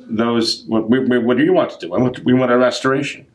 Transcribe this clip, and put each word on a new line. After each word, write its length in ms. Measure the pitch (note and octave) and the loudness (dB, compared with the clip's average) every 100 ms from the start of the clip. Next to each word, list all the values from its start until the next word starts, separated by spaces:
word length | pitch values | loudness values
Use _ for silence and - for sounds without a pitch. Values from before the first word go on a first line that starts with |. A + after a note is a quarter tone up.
| - | -8
those, 560 | A2 A#2 A#2 A2 - - | -4 -2 0 -2 -6 -4
what 220 | A2 A2 | -4 0
we, 100 | C3 | 0
we, 200 | B2+ B2 | 2 0
what 180 | A2+ B2+ | 0 0
do 60 | |
you 100 | A3+ | 2
want 160 | F3+ - | 2 0
to 60 | - | -6
do? 120 | E2+ | -6
We 100 | F#2 | -2
want, 220 | B2 - | -2 2
we 100 | D3+ | 2
want 180 | B2+ B2+ | 4 2
a 60 | B2 | 2
restoration. 680 | B2 - C3+ C3+ C#3+ - - | 2 0 -2 -2 -4 -10 -18